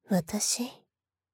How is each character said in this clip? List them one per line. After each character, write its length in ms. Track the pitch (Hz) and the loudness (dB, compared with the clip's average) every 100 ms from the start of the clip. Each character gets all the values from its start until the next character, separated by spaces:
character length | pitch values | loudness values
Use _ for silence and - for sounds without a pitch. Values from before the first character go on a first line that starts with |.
| - | 0
私？ 640 | 185 170 208 - - 247 - _ _ _ _ _ | 2 2 -2 0 0 -4 -10 _ _ _ _ _